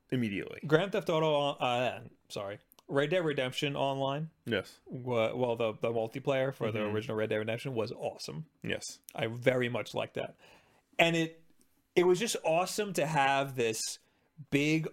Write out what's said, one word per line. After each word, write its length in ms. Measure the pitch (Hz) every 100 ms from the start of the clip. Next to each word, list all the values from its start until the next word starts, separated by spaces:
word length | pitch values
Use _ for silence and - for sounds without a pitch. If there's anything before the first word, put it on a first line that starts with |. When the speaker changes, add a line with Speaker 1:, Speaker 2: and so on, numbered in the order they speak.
| -
Speaker 1:
immediately. 500 | 131 113 95 - - 151
Speaker 2:
Grand 260 | 156 196
Theft 160 | 208 170
Auto, 440 | 160 160 147 143 151
uh, 420 | 139 120 123 98 117 - -
sorry. 300 | - 98 107 _ _ -
Red 220 | 139 147
Dead 140 | 185
Redemption 500 | 160 139 127 - 147
Online. 560 | 139 135 135 135 143 160 _
Speaker 1:
Yes. 340 | - 104 - - -
Speaker 2:
Wa-, 480 | 156 123 117 110
well, 220 | 127 123 117
the, 160 | 113 107
the 100 | 117
multiplayer 640 | 117 113 135 143 135 131
for 160 | 131 113
the 80 | 107
Speaker 1:
Mm-hmm. 160 | 107
Speaker 2:
original 220 | 107 113 110
Red 140 | 107
Dead 60 | 107
Redemption 360 | 110 113 139
was 160 | 120 107
awesome. 540 | - 123 - - 151 156 _
Speaker 1:
Yes. 380 | 107 101 - - -
Speaker 2:
I 140 | - 113
very 420 | 120 123 127 123
much 240 | 120 107
liked 220 | 117 110
that. 220 | - - - - - _ _ _ -
And 200 | 170 165
it, 260 | 160 - - _ _ _ _ 180
it 80 | 180
was 140 | 180
just 160 | 226 -
awesome 480 | 170 160 190 - 208
to 120 | 175
have 520 | 151 160 135 139 139 127
this 240 | 113 113 - - _ _ _ - 139
big 360 | 143 147 160 156